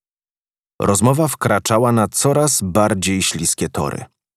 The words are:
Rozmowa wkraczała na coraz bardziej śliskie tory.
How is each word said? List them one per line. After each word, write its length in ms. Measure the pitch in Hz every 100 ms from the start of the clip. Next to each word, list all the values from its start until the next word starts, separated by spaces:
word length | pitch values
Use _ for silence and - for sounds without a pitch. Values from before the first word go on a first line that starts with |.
| _ _ _ _ _ _ _ -
Rozmowa 460 | - 98 117 139 156
wkraczała 640 | - 120 104 - 110 123
na 160 | 117 101
coraz 520 | - 139 143 147 -
bardziej 600 | 95 95 104 101 90 95
śliskie 460 | 90 80 80 - 80
tory. 360 | - 73 53 - _ _